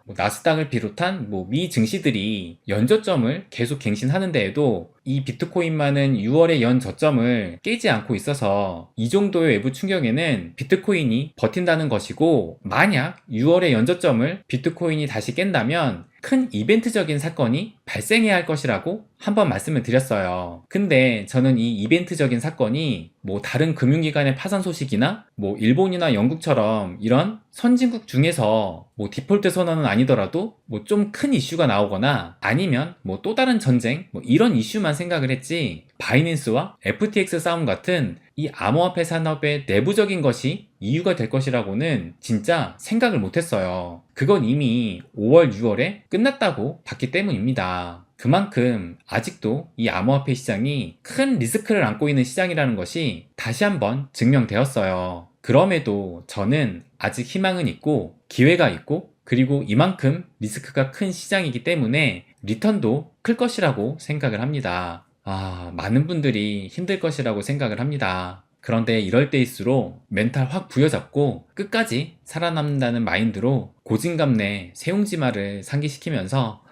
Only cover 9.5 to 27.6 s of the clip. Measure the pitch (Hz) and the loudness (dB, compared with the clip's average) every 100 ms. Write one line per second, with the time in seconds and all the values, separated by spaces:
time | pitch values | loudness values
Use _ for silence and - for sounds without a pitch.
9.5 | 104 123 135 190 185 123 127 170 113 85 | 2 0 -4 -2 0 0 0 0 -2 -4
10.5 | - - 190 202 185 135 117 143 - - | -10 0 0 2 0 2 0 -2 -2 -2
11.5 | 180 175 160 151 107 - - 165 143 85 | 0 0 2 2 -2 -4 0 2 2 0
12.5 | - - 107 196 156 156 - - 113 139 | -8 -4 2 4 2 0 -6 -8 0 4
13.5 | 175 180 117 123 180 170 117 139 190 - | 4 4 4 2 2 2 2 0 -4 -6
14.5 | 127 170 165 170 156 147 110 104 131 196 | -4 -2 -2 -2 -2 -2 -4 -4 -2 0
15.5 | 160 113 170 139 87 - _ - 262 262 | 2 0 0 0 -2 -10 _ 0 0 0
16.5 | 104 107 220 226 220 160 147 160 165 120 | -2 2 2 2 0 0 -2 -2 0 0
17.5 | 139 220 - - 208 - 220 220 185 170 | 0 -2 -10 -10 -8 0 2 4 2 2
18.5 | 151 135 113 165 214 - _ - 214 175 | -2 0 -2 -2 -8 -10 _ 0 2 2
19.5 | 98 151 147 - 127 131 104 92 90 87 | 0 -2 -2 2 2 2 0 0 -4 -6
20.5 | 82 - 190 196 139 131 110 98 131 131 | -12 -6 -2 4 4 4 2 -2 2 4
21.5 | 127 117 110 110 170 175 160 135 120 151 | 4 2 0 2 2 2 0 0 0 -2
22.5 | - 113 139 156 95 80 _ 95 101 - | -2 0 0 -2 -4 -8 _ -8 -6 -4
23.5 | 123 139 - 127 156 156 147 139 131 190 | 0 0 2 2 2 2 0 0 -2 -2
24.5 | 196 180 160 139 104 139 214 - - 98 | -2 -2 -4 -4 0 0 -2 -10 -6 -6
25.5 | 104 110 135 190 180 165 107 120 160 165 | 0 4 4 4 2 2 2 2 0 0
26.5 | 127 107 110 95 90 110 127 190 220 _ | 2 2 0 -4 -4 2 2 2 -4 _
27.5 | - | -2